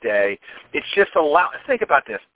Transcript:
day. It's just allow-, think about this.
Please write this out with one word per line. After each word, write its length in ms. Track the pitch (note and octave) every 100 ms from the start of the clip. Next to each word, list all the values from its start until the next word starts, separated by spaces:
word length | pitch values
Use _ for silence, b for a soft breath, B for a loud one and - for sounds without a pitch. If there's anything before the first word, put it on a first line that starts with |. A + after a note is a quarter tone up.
day. 360 | A2+ G#2 G2+ G2 B B B
It's 140 | D3 - G3+
just 140 | G3
allow-, 360 | F#3 D3+ D3+ D3+ - -
think 160 | B3
about 220 | G#3 C#3+ -
this. 140 | G2+ -